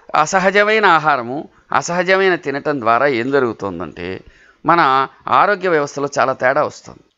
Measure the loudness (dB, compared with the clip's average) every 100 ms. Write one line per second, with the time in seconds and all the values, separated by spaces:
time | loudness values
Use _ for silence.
0 | -4 -2 2 2 2 2 2 4 4 4
1 | 2 0 -2 -8 -12 _ -4 -4 -2 -2
2 | 0 2 2 0 -2 -6 -4 -2 2 2
3 | 2 0 0 0 0 -2 -6 -6 -10 -10
4 | -10 -10 -14 -20 _ _ -4 0 2 0
5 | -2 _ -2 2 2 0 0 0 -2 -4
6 | -4 -2 -2 0 0 0 -2 -6 -20 -20
7 | _